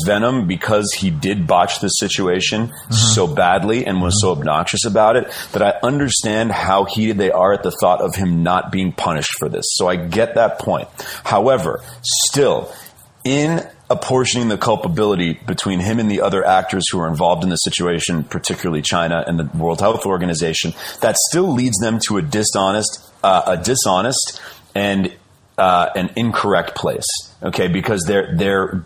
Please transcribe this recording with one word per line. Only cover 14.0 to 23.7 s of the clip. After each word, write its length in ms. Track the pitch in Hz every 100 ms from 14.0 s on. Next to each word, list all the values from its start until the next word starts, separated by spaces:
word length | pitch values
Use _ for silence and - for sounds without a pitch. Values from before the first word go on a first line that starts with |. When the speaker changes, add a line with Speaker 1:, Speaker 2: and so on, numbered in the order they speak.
| - 127 123 127 117
Speaker 1:
the 80 | 98
culpability 840 | - 101 90 80 107 92 87 80 -
between 340 | 90 101 92
him 200 | 95 117
and 100 | 107
the 100 | 101
other 240 | 98 95 90
actors 380 | 92 92 95 85
who 80 | 95
are 80 | 80
involved 360 | 78 87 87
in 60 | 92
the 60 | 82
situation, 640 | - - 87 85 - 85
particularly 580 | 73 85 - 87 90 76
China 420 | 73 90 82 85 -
and 140 | 82
the 60 | 76 80
World 220 | 82 82
Health 260 | 101 110 98
Organization, 680 | 95 90 80 82 80 87 - - -
that 140 | 117 101 -
still 220 | 165 190
leads 240 | 123 127 98
them 200 | 113 113 -
to 100 | 104
a 40 |
dishonest, 880 | 78 107 104 104 95 104 104 - - -
uh, 200 | 98 92 92
a 100 | 90
dishonest 840 | 85